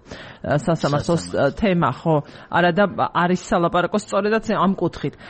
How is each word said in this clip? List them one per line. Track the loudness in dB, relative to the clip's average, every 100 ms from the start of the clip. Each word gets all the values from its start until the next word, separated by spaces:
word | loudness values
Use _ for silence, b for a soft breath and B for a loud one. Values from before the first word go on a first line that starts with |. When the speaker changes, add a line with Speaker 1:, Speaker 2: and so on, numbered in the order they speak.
| B B B B
Speaker 1:
სასამართლოს | -2 0 0 0 0 0 0 -2
Speaker 2:
სასამართლო. | -2 0 0
Speaker 1:
თემა, | 0 0 2 0
ხო, | 0 0 0 0 B B
არა | 2 2
და | 4 0 0 -2
არის | 0 0 0
სალაპარაკო | 0 0 2 2 0 -2
სწორედაც | -2 -2 0 0 0
ამ | 2 2
კუთხით. | 2 -2 -2 -8 -8 B